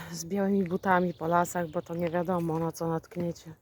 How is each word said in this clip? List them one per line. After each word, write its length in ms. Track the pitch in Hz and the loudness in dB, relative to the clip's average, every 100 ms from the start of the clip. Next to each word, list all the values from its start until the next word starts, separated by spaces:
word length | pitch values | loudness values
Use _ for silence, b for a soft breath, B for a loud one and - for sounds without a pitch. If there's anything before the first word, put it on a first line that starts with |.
| 165 | -4
z 140 | 170 165 | -10 -4
białymi 380 | 196 196 196 | 0 2 2
butami 500 | 175 185 196 180 180 | 2 0 4 4 4
po 140 | - 160 | 0 2
lasach, 400 | 175 175 180 165 | 2 2 0 -4
bo 140 | 175 | -4
to 140 | - 170 | -4 -2
nie 140 | 170 | 0
wiadomo, 500 | 175 170 175 165 160 | 0 0 0 0 0
na 120 | 165 | -2
co 160 | - 165 | -2 -2
natkniecie. 640 | 160 - 180 175 165 160 - | -2 -4 -6 -4 -6 -12 -20